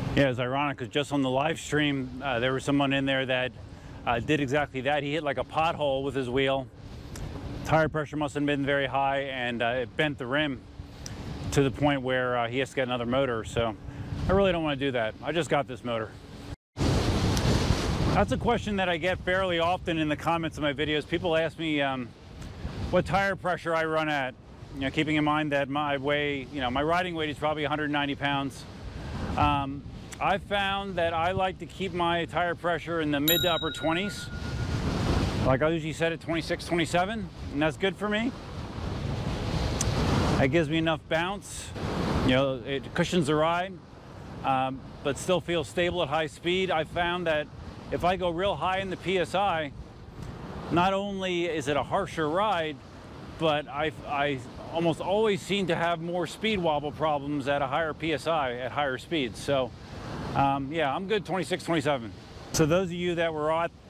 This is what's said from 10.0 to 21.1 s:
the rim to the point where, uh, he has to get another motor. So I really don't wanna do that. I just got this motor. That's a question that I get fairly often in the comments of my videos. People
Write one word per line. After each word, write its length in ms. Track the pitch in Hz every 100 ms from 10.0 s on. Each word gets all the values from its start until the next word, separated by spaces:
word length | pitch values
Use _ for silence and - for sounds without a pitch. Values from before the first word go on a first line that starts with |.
| 151 139
the 100 | 123
rim 340 | 143 151 123 - - - - - - - - -
to 100 | -
the 80 | 135
point 320 | 107 147 139
where, 340 | 127 127 127 123
uh, 120 | 117
he 100 | 127
has 120 | 131
to 60 | -
get 60 | 123
another 200 | 123 117
motor. 360 | 131 135 117
So 300 | 104 117 117 101 - - - - -
I 40 |
really 200 | 190 196
don't 100 | 170
wanna 140 | 156 139
do 140 | 139
that. 240 | 123 110 -
I 100 | 123
just 160 | 160 156
got 180 | 151 135
this 160 | 120
motor. 260 | 123 113 107 - - - - - _ -
That's 1600 | - - - - - - - - - - - - - 170 202
a 40 | 240
question 400 | 220 233 208 202
that 120 | 185
I 80 | 170
get 200 | 175 185
fairly 380 | - 185 190 170
often 400 | 165 180 - 165
in 100 | 156
the 80 | 147
comments 420 | 156 170 165 -
of 40 |
my 100 | 147
videos. 340 | 131 151 151
People 300 | 143